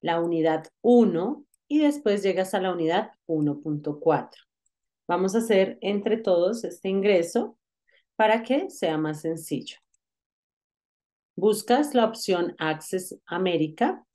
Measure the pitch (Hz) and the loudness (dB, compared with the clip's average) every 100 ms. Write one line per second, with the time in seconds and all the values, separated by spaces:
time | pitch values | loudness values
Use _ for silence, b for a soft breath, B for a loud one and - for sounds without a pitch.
0 | 170 170 170 170 160 156 - _ 226 240 | -2 -2 0 0 2 0 -4 _ 4 6
1 | 214 165 190 302 - _ _ 294 294 285 | 6 2 -4 -6 -12 _ _ 2 2 2
2 | 214 202 190 185 190 196 185 175 160 180 | -2 0 0 -2 -2 -2 -2 -2 0 0
3 | 220 _ - 160 147 143 160 147 147 147 | -4 _ -4 -2 0 -2 -6 -6 -6 -2
4 | 160 143 123 - _ _ _ _ _ _ | 0 0 -2 -18 _ _ _ _ _ _
5 | - 175 190 220 226 196 190 - 190 202 | -4 0 0 0 2 2 2 -2 -4 -2
6 | 208 220 220 175 175 233 180 - 190 190 | 0 -2 2 2 2 -2 -8 -8 -4 0
7 | 196 190 170 233 - - _ _ _ _ | 2 2 2 -2 -4 -10 _ _ _ _
8 | _ _ 214 226 226 269 381 - 175 156 | _ _ 2 2 0 -2 -2 -4 -2 -2
9 | 156 151 160 160 - 143 - - _ _ | -2 -4 -6 -6 -6 -8 -8 -18 _ _
10 | _ _ _ _ _ _ _ _ _ _ | _ _ _ _ _ _ _ _ _ _
11 | _ _ _ - 196 214 - 247 294 247 | _ _ _ 0 0 0 2 0 2 2
12 | 226 - - 180 175 - 160 156 - 185 | 2 0 -2 -2 -2 -4 -4 -4 -6 -8
13 | 185 - _ 175 185 170 156 156 262 381 | -8 -18 _ -4 0 0 -2 0 -2 -2
14 | _ | _